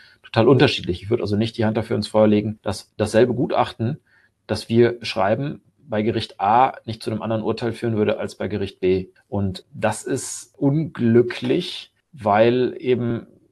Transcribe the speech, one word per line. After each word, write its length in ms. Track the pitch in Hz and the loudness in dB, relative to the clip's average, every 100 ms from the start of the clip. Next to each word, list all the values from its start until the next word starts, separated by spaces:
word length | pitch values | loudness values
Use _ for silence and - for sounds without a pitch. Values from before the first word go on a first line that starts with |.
| - _ | -20 _
total 260 | - - 113 | -4 2 4
unterschiedlich. 540 | 131 147 - - 90 | 6 4 2 -6 -8
Ich 80 | 101 | -4
würde 120 | 113 | -4
also 140 | 98 104 | -2 -2
nicht 200 | 110 - | -2 -2
die 80 | |
Hand 120 | 107 110 | -2 -2
dafür 180 | 107 110 | -2 -4
ins 120 | 104 | -2
Feuer 180 | 110 107 | 4 4
legen, 320 | 104 107 104 | 4 0 -6
dass 300 | - 98 - - | -8 -8 -10 -4
dasselbe 360 | 104 113 123 | 0 4 4
Gutachten, 640 | 113 151 - 123 - 117 151 _ _ _ _ - | 2 -2 0 -2 -2 -4 -4 _ _ _ _ -6
das 220 | 107 - | -6 0
wir 300 | 117 117 117 | 4 4 2
schreiben, 640 | 117 - 98 113 143 - _ _ - | -8 -2 0 0 -4 -10 _ _ -6
bei 140 | 107 | -2
Gericht 400 | 107 110 104 - | -2 -2 -6 -4
A 380 | 98 117 131 - - | 2 4 2 0 -12
nicht 160 | 107 | -10
zu 80 | - | -6
einem 100 | 110 | -6
anderen 220 | 110 110 | -4 -4
Urteil 300 | 107 113 117 | -2 -4 -4
führen 240 | 110 120 110 | -4 -4 0
würde 220 | 107 104 | 0 0
als 180 | 101 - | -4 -6
bei 120 | 101 | -6
Gericht 320 | 104 98 - | -4 -6 -2
B. 280 | 185 190 185 _ _ | 0 0 -2 _ _
Und 380 | 202 196 185 - | -4 -4 -6 -14
das 300 | - 107 104 | -4 -4 -4
ist 500 | - 139 - - - _ | -6 -6 -6 -12 -16 _
unglücklich, 1400 | 139 147 156 - 117 117 120 - 123 147 180 - - _ _ | 0 0 -4 -2 4 4 4 -2 -2 -2 -4 -10 -16 _ _
weil 640 | 143 107 104 117 127 123 - | -6 2 4 4 4 0 -2
eben, 480 | 127 120 117 117 - _ _ | -2 0 0 -6 -8 _ _